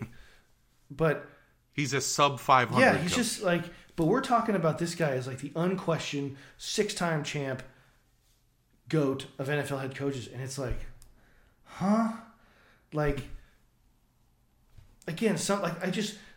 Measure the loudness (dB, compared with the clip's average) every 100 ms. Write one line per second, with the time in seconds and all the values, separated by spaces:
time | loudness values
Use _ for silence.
0 | -14 -14 -20 -20 _ _ _ _ -14 0
1 | 2 2 -4 -20 _ _ _ -4 -2 0
2 | -2 2 2 2 6 6 6 6 6 6
3 | 2 0 0 -2 0 0 -2 -14 -14 0
4 | 2 2 4 2 2 2 2 0 -4 0
5 | 0 0 -4 -8 -8 0 0 0 0 -2
6 | -2 -4 -4 -8 -18 -14 -6 -2 0 0
7 | 0 0 -2 -4 -4 -6 -10 -20 _ _
8 | _ _ _ _ _ _ _ _ -2 0
9 | 2 0 -6 -8 -4 -2 -2 -4 -6 -4
10 | -4 -4 -8 -10 -10 -6 -4 -4 -6 -14
11 | -20 -20 _ _ _ _ -20 -2 2 4
12 | 2 -2 -14 -20 _ _ _ _ _ -2
13 | 0 0 -4 -14 -16 _ _ _ _ _
14 | _ _ _ _ _ _ _ -20 -20 _
15 | -10 0 2 2 0 0 0 -2 -2 -2
16 | -2 -6 -18